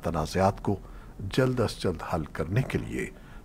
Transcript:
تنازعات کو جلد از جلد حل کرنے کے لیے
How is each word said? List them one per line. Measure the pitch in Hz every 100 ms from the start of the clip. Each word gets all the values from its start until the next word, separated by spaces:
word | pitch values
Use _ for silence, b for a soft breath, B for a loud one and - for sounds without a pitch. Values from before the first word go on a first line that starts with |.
تنازعات | 87 80 76 95 95 107
کو | - 101 B B B -
جلد | 98 - 131 123
از | 101 -
جلد | 101 82 -
حل | 87
کرنے | 73 - 80 107
کے | - -
لیے | 107 120 - B B B